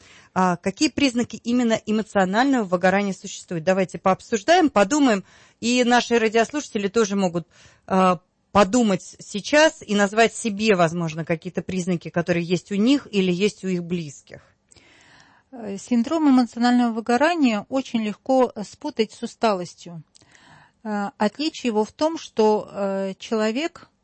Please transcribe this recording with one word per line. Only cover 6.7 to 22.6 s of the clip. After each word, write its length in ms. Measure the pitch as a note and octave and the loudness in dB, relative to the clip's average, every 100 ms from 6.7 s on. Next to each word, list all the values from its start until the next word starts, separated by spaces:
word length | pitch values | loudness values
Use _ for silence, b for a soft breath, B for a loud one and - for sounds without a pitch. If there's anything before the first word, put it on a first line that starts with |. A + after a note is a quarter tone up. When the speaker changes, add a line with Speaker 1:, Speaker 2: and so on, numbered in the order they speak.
| G#3+ G3+ | -6 -2
Speaker 1:
тоже 260 | A#3 G3+ | 0 0
могут, 320 | G3+ F#3+ E3+ - b b b - | 0 -2 -4 -8 b b b -2
э, 300 | F#3+ F#3 F3+ _ _ _ | 2 2 0 _ _ _
подумать 640 | G3+ G3 B3 A3 F#3 - - | 2 2 2 2 0 -6 -20
сейчас 600 | - G#3 - D4 D#4 - - | -12 -10 0 4 4 2 -2
и 80 | |
назвать 400 | G#3 G3+ G#3+ A3+ | 0 2 4 2
себе, 400 | - A#3 G3+ A3 | 2 -6 -2 2
возможно, 500 | F#3 E3 F3 E3 D#3+ | 4 2 0 -4 -6
какие-то 380 | D#3+ E3 F#3 F#3 | -4 -6 -6 -8
признаки, 460 | - F#3 F3 F3 D#3+ | -6 -4 -2 -4 -4
которые 360 | F3 E3+ E3+ | -4 0 -2
есть 280 | E3+ F3+ - | -2 -4 -2
у 20 | G3+ | 0
них 300 | A3+ C#4+ - | 2 2 0
или 200 | G3+ F#3 | -2 0
есть 340 | F3 G#3 - | 0 -2 -2
у 40 | F#3+ | -6
их 160 | F3+ | -6
близких. 580 | E3+ F3 D#3 - - - _ _ _ b b b b b b b b B3+ | -4 -8 -8 -16 -20 -20 _ _ _ b b b b b b b b -16
Speaker 2:
Э, 200 | G#3+ G3 | -12 -10
синдром 500 | - A#3+ A3+ D#4+ D4+ | -2 0 0 2 4
эмоционального 640 | B3+ A#3+ A#3 A#3+ B3 A#3+ | 4 2 0 2 2 2
выгорания 720 | A3+ A3 A#3+ D4+ F4 B3+ G#3 - | -2 0 2 2 2 0 0 -4
очень 340 | C4+ - A3+ | -6 -4 -4
легко, 480 | G#3+ G3 - C4 A#3+ | -4 -6 0 2 2
э, 100 | - | -2
спутать 480 | G3 - D4+ - G#3+ | -12 -10 -8 -4 -4
с 100 | - | -6
усталостью. 800 | A#3 - A3+ F#3+ F3 - F3 E3+ - _ b b b b b b | -12 -4 -2 -2 -6 -14 -18 -18 -20 _ b b b b b b
Э, 280 | A3 G#3 G3+ - | -8 -6 -4 -2
отличие 520 | G#3 - D#4 - B3 | -2 -2 -6 -4 -2
его 140 | G#3+ | -2
в 80 | G#3+ | -2
том, 260 | - D#4 E4 | -2 -2 -2
что, 500 | - - G#3+ G#3+ | -6 0 2 2